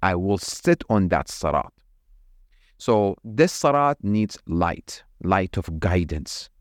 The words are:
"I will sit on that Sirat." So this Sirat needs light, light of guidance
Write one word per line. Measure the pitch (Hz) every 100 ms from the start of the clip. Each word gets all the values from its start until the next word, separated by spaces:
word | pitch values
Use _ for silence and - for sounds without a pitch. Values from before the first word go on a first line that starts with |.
"I | 95 90
will | 95 98
sit | - - - 170 -
on | 110 92
that | 85 -
Sirat." | - 82 73 - _ _ _ _ - _ _ _ _ _ _
So | - 110 101 95
this | 113 110 170
Sirat | - 151 143 143 143
needs | 101 107 107 - -
light, | 85 87 - - - _ _
light | 87 95 92 -
of | 90 80
guidance | 85 92 85 80 69 - - _